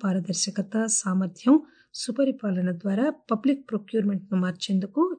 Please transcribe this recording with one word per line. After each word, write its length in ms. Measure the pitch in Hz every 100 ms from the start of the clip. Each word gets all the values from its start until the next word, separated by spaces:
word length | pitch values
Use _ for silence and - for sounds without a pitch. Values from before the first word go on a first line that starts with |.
పారదర్శకత, 800 | 196 185 170 175 - 196 196 220 220
సామర్థ్యం, 760 | 220 196 185 185 - 247 302 - _ _
సుపరిపాలన 760 | - - 226 269 262 208 180 180
ద్వారా 380 | 175 202 196 285
పబ్లిక్ 600 | 294 - 220 269 277 -
ప్రొక్యూర్‌మెంట్‌ను 680 | 208 - 226 202 196 - 185
మార్చేందుకు 800 | 180 180 - 190 196 - 359